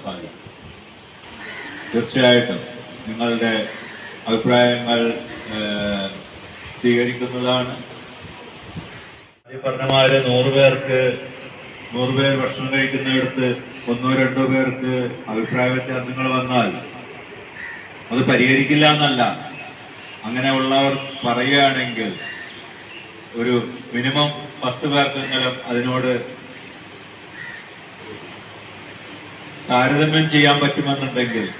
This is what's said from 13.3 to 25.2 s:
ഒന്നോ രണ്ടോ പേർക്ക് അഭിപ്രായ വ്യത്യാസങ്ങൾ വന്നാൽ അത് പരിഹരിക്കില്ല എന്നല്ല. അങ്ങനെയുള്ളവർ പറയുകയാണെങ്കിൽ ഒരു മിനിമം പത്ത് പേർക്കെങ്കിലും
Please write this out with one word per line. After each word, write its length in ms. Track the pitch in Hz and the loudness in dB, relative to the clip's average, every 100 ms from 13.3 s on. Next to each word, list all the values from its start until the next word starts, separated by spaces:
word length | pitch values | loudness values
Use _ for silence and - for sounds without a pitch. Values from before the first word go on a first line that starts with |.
| 131 127 120 - - 123 | 0 0 0 -6 -10 -4
ഒന്നോ 280 | 120 127 131 | 0 2 4
രണ്ടോ 300 | 127 135 131 | 2 2 2
പേർക്ക് 680 | 131 127 120 127 127 120 - - | 4 2 0 -2 0 -2 -6 -4
അഭിപ്രായ 400 | 110 113 123 127 | -4 0 2 2
വ്യത്യാസങ്ങൾ 680 | 131 135 127 123 127 131 127 | 0 -2 -4 -4 -2 0 0
വന്നാൽ 580 | 123 123 104 - - - - - - - - - - - - - - | 2 2 2 -2 -10 -14 -16 -16 -16 -16 -16 -14 -12 -14 -16 -18 -2
അത് 80 | 123 | 2
പരിഹരിക്കില്ല 720 | - 120 127 135 135 151 151 | 4 6 6 4 4 6 6
എന്നല്ല. 300 | 151 143 127 - - - - - - - - - - | 6 2 2 0 0 -10 -12 -14 -16 -18 -18 -18 -12
അങ്ങനെയുള്ളവർ 840 | 113 127 135 135 131 135 139 135 - - 120 | -6 -2 2 2 4 4 4 0 -6 -4 -2
പറയുകയാണെങ്കിൽ 880 | 120 123 143 135 131 123 113 107 90 - - - - - - - - - - - | 0 4 6 6 4 -2 -4 -4 -6 -10 -12 -14 -16 -16 -18 -18 -18 -18 -18 -10
ഒരു 360 | 117 120 123 104 - - | -2 2 2 0 -8 -6
മിനിമം 540 | 120 131 147 147 - - - | -2 0 2 2 0 -12 -6
പത്ത് 240 | 127 123 151 | -6 -2 0
പേർക്കെങ്കിലും 680 | 143 139 139 | 2 2 0